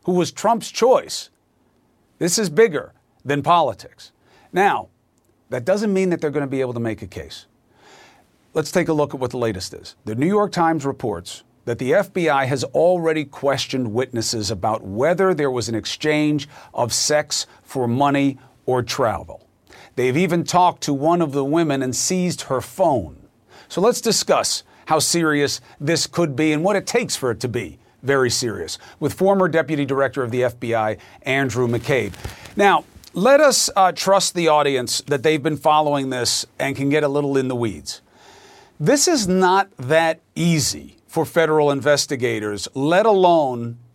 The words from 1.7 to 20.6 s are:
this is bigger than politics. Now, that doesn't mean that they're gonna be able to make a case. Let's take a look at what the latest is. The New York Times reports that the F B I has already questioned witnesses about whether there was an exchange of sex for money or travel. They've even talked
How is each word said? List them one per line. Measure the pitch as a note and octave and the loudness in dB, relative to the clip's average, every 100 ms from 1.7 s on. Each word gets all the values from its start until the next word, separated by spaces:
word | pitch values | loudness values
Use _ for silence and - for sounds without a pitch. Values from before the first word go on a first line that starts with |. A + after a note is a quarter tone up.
| _ _ _ _ - | _ _ _ _ -6
this | E3+ A3 | -2 0
is | F#3+ | 0
bigger | D3 A3+ C#3+ - _ _ _ | 4 4 2 -8 _ _ _
than | B2+ C#3+ | -4 -2
politics. | C#3+ F3 C#3+ G2 - - - _ _ _ _ | 2 2 2 -2 -12 -20 -20 _ _ _ _
Now, | F3+ G3 A#2+ - _ _ _ _ _ - | 2 2 2 -6 _ _ _ _ _ -8
that | B2+ | -4
doesn't | A#2+ G3+ G#3+ | -2 0 0
mean | F#3+ F#3 | 0 0
that | F3 | 0
they're | D#3 | -2
gonna | D3 C#3 | -4 -4
be | C3+ | -2
able | C3 | -4
to | A#2 | -4
make | A2+ G#2+ | -6 -6
a | F#2+ | -10
case. | - C#2+ - - _ _ _ - - - _ _ _ _ | -14 -14 -16 -20 _ _ _ -20 -20 -20 _ _ _ _
Let's | - D3+ | -6 -2
take | F#3 E3 | 0 0
a | |
look | D3+ D3 | 0 -2
at | C#3 | -2
what | B2 | -6
the | B2+ | -2
latest | A#2 F#2 F2+ | -4 -4 -10
is. | - - - | -14 -20 -16
The | G#2+ | -8
New | A2+ D#3+ | -2 0
York | G#3 G#3 | 2 0
Times | F3+ E3 D#3+ C#3 | 0 0 0 -4
reports | C3 A#2+ F2+ - - _ _ - | -4 -6 -6 -10 -18 _ _ -6
that | A#2 | -4
the | B2+ | 0
F | F3+ F#3+ | 2 0
B | F#3+ E3 | -2 0
I | C#3 C3 | 2 0
has | C#3 | -2
already | - - E3+ F3+ D#3+ D#3 C#3+ | -2 2 2 2 0 -2 -4
questioned | - C#3 B2+ - C3+ A#2 | -4 -2 -2 -2 -4 -2
witnesses | A2 B2+ A#2 G#2+ A2+ G2+ | -2 -4 -4 -4 -4 -6
about | G2+ A2 A2 | -4 -2 -4
whether | F#2+ G2+ D3 F3+ F#3+ | -4 -2 0 2 2
there | D#3 C#3+ | 2 -2
was | B2 A#2 | -2 -4
an | |
exchange | A2+ - - D3+ D3+ D3+ D3 C#3+ - - | -6 -6 -4 -2 0 0 -2 -6 -16 -10
of | - A#2+ | -4 -2
sex | - - D3+ D3 - - - | -2 0 0 -2 -6 -8 -14
for | - C3+ A#2+ | -10 -4 0
money | B2 C#3+ C#3 C#3 B2+ - _ | 2 2 2 0 -2 -10 _
or | - B2+ | -2 -2
travel. | A#2+ - A#2+ F#2 - - _ _ _ - - | -2 0 0 -2 -8 -20 _ _ _ -20 -10
They've | - B2 C3+ | -2 0 2
even | F3+ F3 | 0 0
talked | - F3 | 2 4